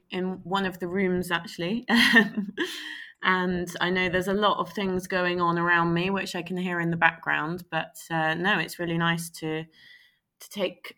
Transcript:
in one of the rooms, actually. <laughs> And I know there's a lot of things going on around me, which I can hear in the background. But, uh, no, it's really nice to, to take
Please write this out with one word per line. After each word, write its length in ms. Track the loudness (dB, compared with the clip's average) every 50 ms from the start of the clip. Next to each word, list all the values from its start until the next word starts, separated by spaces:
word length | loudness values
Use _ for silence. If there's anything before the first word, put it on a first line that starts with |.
| _ -8
in 300 | -6 -4 -4 -4 -4 -6 -6
one 200 | -2 0 0 0
of 140 | 0 -2 -4
the 100 | -6 -4
rooms, 420 | 0 2 2 2 2 2 0 0
actually. 560 | -2 -2 -4 -6 -8 -4 -4 -2 -2 -2 0 2
<laughs> 40 | 4 6 6 8 8 6 6 4 2 -4 -6 -6 -4 -6 -6 -6 -6 -10 -12 -12 -12 -14 -14 -16 -10 -4
And 460 | 0 2 2 2 2 0 0 -2 -4 -4 -4 -2
I 80 | -2 0
know 180 | 0 2 0 2
there's 200 | 0 0 0 0
a 40 |
lot 280 | 2 2 4 2 2 2
of 120 | -2 -4
things 340 | -4 -4 -2 -2 -2 -2 -2
going 360 | -2 0 0 2 2 2 2
on 160 | 2 2 2 2
around 340 | 2 4 4 4 4 4
me, 160 | 2 2 2 0
which 260 | 0 -2 -2 -4 -6
I 60 | -6
can 160 | -6 -4 -4
hear 240 | -2 -2 -2 0 0
in 100 | 0 0
the 60 | 2
background. 680 | 4 4 4 4 2 -2 -2 0 0 0 -2 -4 -6 -8 -6
But, 260 | -4 -4 -4 -6 -10 -14 -8 -4
uh, 220 | -2 0 2 2
no, 260 | 0 2 2 2 2 2
it's 200 | 0 -2 -4 -6
really 180 | -4 -2 0
nice 320 | 2 2 2 0 0 -4 -8 -10 -8
to, 240 | -6 -4 -4 -4 -6
to 840 | -8 _ -20 -20 -20 -20 -20 _ _ _ _ _ _ _ -20 -20 -12
take 460 | -6 -4 -4 -4 -4 -6 -16 -16 -16